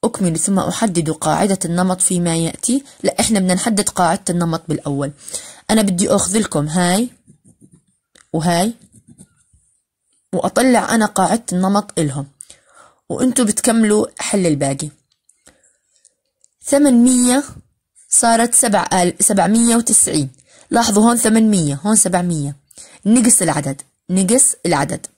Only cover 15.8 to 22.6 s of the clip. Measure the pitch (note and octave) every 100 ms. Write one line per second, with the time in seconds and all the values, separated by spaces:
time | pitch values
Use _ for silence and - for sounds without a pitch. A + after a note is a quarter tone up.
15.8 | _ _ _ _ _ _ _ _ - C#4
16.8 | D4 A#3+ A#3+ B3+ B3 B3+ C#4+ - _ _
17.8 | _ _ _ - A#3 A3+ A#3+ - A#3+ G3+
18.8 | E3+ F#3 F3 - - G3 F3 A3+ A#3 A#3
19.8 | A#3 - - E3 C3+ - _ _ _ A#3
20.8 | A#3 G3+ A3 A#3+ A3+ A3+ A3 G3+ D3+ C#3
21.8 | G3+ A3 F#3 F3+ F3 D#3+ C#3+ C#3+